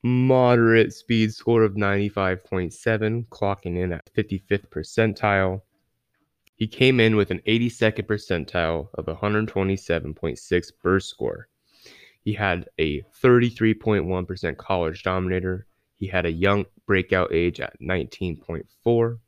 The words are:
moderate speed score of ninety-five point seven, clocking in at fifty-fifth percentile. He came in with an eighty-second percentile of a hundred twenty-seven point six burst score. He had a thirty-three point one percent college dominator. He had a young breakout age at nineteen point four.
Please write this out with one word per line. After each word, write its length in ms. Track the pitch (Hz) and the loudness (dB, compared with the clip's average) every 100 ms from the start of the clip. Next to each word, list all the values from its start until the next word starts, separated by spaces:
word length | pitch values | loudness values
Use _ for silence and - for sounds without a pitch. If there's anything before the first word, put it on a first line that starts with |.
| 123 | 2
moderate 840 | 123 127 131 123 120 113 113 107 | 2 4 4 6 6 6 6 4
speed 400 | - - 117 110 | -2 -2 2 2
score 300 | - - 117 | 0 0 4
of 160 | 110 98 | 2 2
ninety-five 640 | 101 101 101 101 95 92 | 0 0 -2 -2 -2 -4
point 300 | _ 95 87 | _ -4 -4
seven, 520 | - - 110 107 117 113 | -4 -2 0 -2 -4 -8
clocking 480 | - 101 98 90 87 | -4 -4 -4 -6 -4
in 120 | 92 | -4
at 200 | 85 _ | -6 _
fifty-fifth 560 | - 104 95 _ 101 - | -6 -4 -6 _ -4 -4
percentile. 960 | - 80 - 110 101 104 98 95 95 _ _ _ _ _ _ _ _ _ _ | -12 -6 0 0 0 -2 0 0 -4 _ _ _ _ _ _ _ _ _ _
He 100 | 110 | -8
came 340 | - 131 127 | 2 2 6
in 160 | 113 107 | 4 4
with 140 | 98 | 0
an 100 | 92 - | -2 0
eighty-second 600 | 113 120 - 110 107 98 | 0 0 0 0 0 -6
percentile 840 | 104 - 87 - 90 82 82 - | -6 -2 -4 -2 -2 -2 -4 -6
of 160 | - 80 | -10 -8
a 60 | |
hundred 340 | 82 104 107 110 | -6 -2 -2 -2
twenty-seven 640 | 98 95 98 - 98 76 | -2 -2 -2 -2 -4 -4
point 260 | 78 82 65 | -8 -8 -8
six 320 | - 87 - | -2 -2 -2
burst 380 | _ 87 95 - | _ 0 0 -2
score. 400 | - - 50 - _ _ _ - - - _ | -8 -8 -8 -16 _ _ _ -20 -20 -20 _
He 120 | - | -6
had 340 | 107 101 87 - - | -2 -2 -2 -6 -4
a 240 | 80 73 - _ | -2 -2 -10 _
thirty-three 500 | 127 123 120 117 113 | 4 4 4 0 0
point 320 | 110 110 101 | 0 0 0
one 220 | 85 92 90 | 0 -4 -6
percent 320 | 92 85 73 | -6 -6 -6
college 440 | - 92 82 85 | -4 -2 -2 -2
dominator. 640 | 92 92 92 90 92 92 - _ _ _ | -4 -2 -2 -2 -2 -6 -10 _ _ _
He 100 | 98 | -4
had 200 | 92 85 | -2 -2
a 60 | |
young 340 | 82 95 101 - _ - | 0 2 2 -2 _ -2
breakout 460 | 95 90 92 87 | 0 2 0 0
age 280 | 80 87 - | 0 0 -2
at 200 | - - | -12 -10
nineteen 560 | 80 92 64 - 92 78 | -6 -4 -4 -8 -8 -8
point 300 | - 82 - _ | -10 -10 -12 _
four. 380 | 117 117 117 117 | 0 2 0 -4